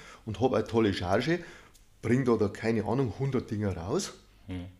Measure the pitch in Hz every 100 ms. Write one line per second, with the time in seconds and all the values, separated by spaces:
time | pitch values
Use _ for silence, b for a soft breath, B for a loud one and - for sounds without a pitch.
0 | B B - 95 123 104 107 117 110 92
1 | 90 101 131 175 B B B _ _ _
2 | 113 123 123 110 101 - 113 113 98 123
3 | 127 98 135 127 - 104 104 85 87 170
4 | - - - _ - 90 90 -